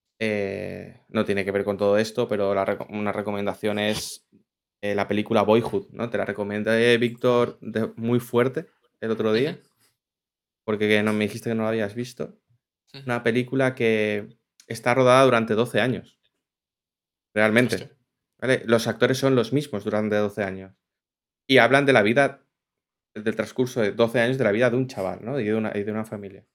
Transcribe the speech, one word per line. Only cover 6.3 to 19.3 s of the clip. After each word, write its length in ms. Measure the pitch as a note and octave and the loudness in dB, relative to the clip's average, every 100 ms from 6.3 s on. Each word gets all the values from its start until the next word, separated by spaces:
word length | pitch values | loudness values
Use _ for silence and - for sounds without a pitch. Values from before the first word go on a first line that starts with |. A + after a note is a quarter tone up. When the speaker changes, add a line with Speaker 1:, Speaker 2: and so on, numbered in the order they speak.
| G#2 G2+ G#2 G#2+ A2+ A#2+ A#2 | -6 -6 -4 0 2 4 4
Speaker 1:
Víctor, 600 | A#2+ B2 B2+ A#2+ A#2+ - | 0 0 2 2 0 -4
de, 320 | G#2+ G#2+ A2 - | -6 -4 -4 -4
muy 240 | A2+ A#2+ | -2 -2
fuerte 460 | B2 A#2+ B2+ C3 - _ _ _ | 0 0 0 -2 -12 _ _ _
el 100 | A2 | -6
otro 200 | A2 A2 | -2 0
día, 200 | A2 D3+ | 0 0
Speaker 2:
Ujú. 160 | F3+ _ _ _ _ _ _ _ _ _ _ | -6 _ _ _ _ _ _ _ _ _ _
Speaker 1:
porque 240 | - G#2 G#2 | -4 0 2
que 140 | G#2+ | 2
no, 100 | G#2+ | 2
me 120 | G#2+ | 0
dijiste 260 | G#2 A#2 A#2 | -2 -4 -6
que 40 | |
no 80 | A2+ | -4
la 40 | A2 | -2
habías 240 | A2+ G#2 | -2 -4
visto. 440 | A#2 B2 - - - _ _ _ _ _ | -6 -10 -10 -12 -14 _ _ _ _ _
Speaker 2:
Ujú. 80 | C#3 | -12
Speaker 1:
Una 180 | C3+ A#2+ | -6 -2
película 520 | A#2+ A#2+ B2+ C3+ C3 | 0 0 0 0 0
que 540 | B2+ A#2 A2 G#2+ G#2 A2 - _ _ - | 0 0 2 0 -2 -6 -16 _ _ -14
está 280 | A2+ B2 | -4 0
rodada 300 | B2+ B2+ B2+ | 4 6 8
durante 300 | C3 A#2 A2+ | 6 4 2
doce 260 | G#2+ B2 G#2+ | 0 0 0
años. 380 | B2 G2+ - _ _ _ _ _ _ _ _ _ _ _ _ | 0 -2 -8 _ _ _ _ _ _ _ _ _ _ _ _
Realmente. 420 | G#2+ A2 A2+ B2 F#2+ | 0 4 4 2 0
Speaker 2:
Hostia. 200 | - _ _ _ _ _ | -8 _ _ _ _ _
Speaker 1:
¿Vale? 220 | B2 B2 A2 | 0 0 2
Los 200 | A2+ A#2 | 0 0
actores 320 | - B2 B2+ | 0 0 2
son 160 | C3+ | 2